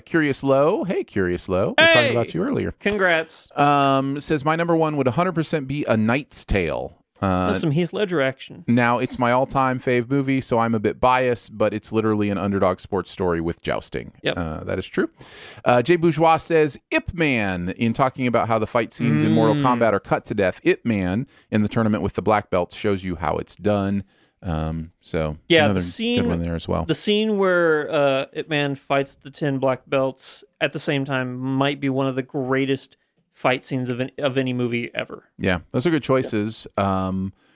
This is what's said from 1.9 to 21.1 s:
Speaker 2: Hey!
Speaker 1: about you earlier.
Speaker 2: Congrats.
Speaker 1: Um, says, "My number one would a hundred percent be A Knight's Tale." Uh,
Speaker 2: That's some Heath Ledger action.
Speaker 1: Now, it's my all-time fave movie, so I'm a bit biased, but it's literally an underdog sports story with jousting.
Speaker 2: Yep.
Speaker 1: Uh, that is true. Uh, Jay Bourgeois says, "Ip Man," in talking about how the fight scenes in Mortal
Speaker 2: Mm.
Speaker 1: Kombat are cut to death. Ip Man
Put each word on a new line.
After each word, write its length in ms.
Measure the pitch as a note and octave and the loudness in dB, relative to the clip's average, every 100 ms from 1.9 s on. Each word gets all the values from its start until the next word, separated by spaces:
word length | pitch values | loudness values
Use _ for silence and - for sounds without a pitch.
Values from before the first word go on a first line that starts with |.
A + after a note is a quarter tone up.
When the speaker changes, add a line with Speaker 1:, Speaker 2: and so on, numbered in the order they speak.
| D#4+ | 6
Speaker 2:
Hey! 80 | C#4+ | 4
Speaker 1:
about 220 | A3 - | 0 -2
you 80 | D#3+ | -2
earlier. 280 | A#3+ F3+ F#2 - | -2 -2 -4 -4
Speaker 2:
Congrats. 680 | G3+ G#3 F#3 D#3+ D#3+ - - - | -2 2 2 0 -2 -10 -10 0
Speaker 1:
Um, 600 | C#3+ C#3+ C#3 C3+ C3+ C#3+ | 2 4 4 2 0 -2
says, 240 | - D#3 C#3+ | -2 0 0
"My 100 | D#3+ | 0
number 180 | E3+ | 2
one 220 | E3 D#3 D3 | 2 2 2
would 120 | B2+ | 0
a 40 | |
hundred 220 | A#2+ F#3 | 2 0
percent 340 | E3 D#3 D#3 C3 | 0 -2 -2 -4
be 160 | D3 | -4
A 140 | - A2+ | 0 2
Knight's 480 | A2 C3 - - - | 2 0 -2 -8 -2
Tale." 480 | G#2 D#2+ B1 C2+ - _ - | 0 0 -2 -6 -14 _ -4
Uh, 260 | G2 F#2 F2+ | 0 2 2
Speaker 2:
That's 120 | F#2 | 0
some 100 | E3 | 0
Heath 220 | D3 E3+ | 0 0
Ledger 280 | F#3+ G#3 E3 | -2 -2 0
action. 420 | C3+ - - - - | -2 -4 -12 -10 0
Speaker 1:
Now, 320 | A#2+ A#2+ A#2+ | 2 4 2
it's 180 | B2+ - | -2 0
my 140 | A#2+ | 2
all-time 480 | B2 C3+ C#3+ C3 B2+ | 2 2 0 0 0
fave 280 | - B2 A#2 | 0 0 2
movie, 320 | C#3 C3+ C3 | 0 0 0
so 200 | - A#2 | 0 0
I'm 160 | A2+ A2+ | 2 2
a 40 | |
bit 200 | G#2 - | 0 2
biased, 580 | B2+ B2+ B2+ A#2+ - G#2 | 2 4 2 0 -4 0
but 160 | G#2+ | 0
it's 180 | G#2+ - | 0 -4
literally 380 | A2 A2 G#2+ G#2 | 0 2 2 0
an 80 | G2+ | 0
underdog 420 | G2+ G2 F#2+ F#2 | 0 2 2 0
sports 300 | - G2 E2+ | -2 -4 -4
story 320 | - F2+ E2+ | -2 0 0
with 220 | E2 - | -2 -4
jousting. 500 | - A1 - B1+ - - | -4 -4 -4 -10 -10 -8
Speaker 2:
Yep. 160 | D3 - | -6 -4
Speaker 1:
Uh, 260 | E2 D#2+ F#2 | -4 -6 -6
that 120 | F#2+ | -6
is 80 | - | -4
true. 240 | - E4 - - - - - - | -4 -4 -6 -20 -20 -20 -6 2
Uh, 160 | B2 | 2
Jay 140 | B2+ F3 | 4 4
Bourgeois 400 | E3+ D3 D#3+ D#3+ | 2 4 4 4
says, 400 | - E3 D3+ - - | 2 2 2 0 -2
"Ip 220 | D#4 - E3+ | -2 -2 -2
Man," 540 | D#3 B2 G2+ F2+ F2 | 0 2 0 -2 -4
in 220 | - A#2 | -2 0
talking 360 | A2+ C3 - B2+ | 2 0 0 0
about 200 | A#2 G2+ | 0 2
how 120 | A2+ | 0
the 80 | G#2+ | 0
fight 260 | A#2+ A2+ | -2 -2
scenes 300 | - A#2 D3+ | -2 0 2
in 80 | D3+ | 2
Mortal 220 | A2+ A2+ D3 | 4 4 2
Speaker 2:
Mm. 80 | |
Speaker 1:
Kombat 280 | C3+ A#2+ A2+ | 2 2 2
are 60 | G2+ | 0
cut 240 | - D3+ - | 0 -4 -2
to 100 | G#2 | 0
death. 260 | F#2 - | 0 0
Ip 220 | D#3+ F3+ A#2+ | 0 0 0
Man 420 | G#2 F2+ | 0 0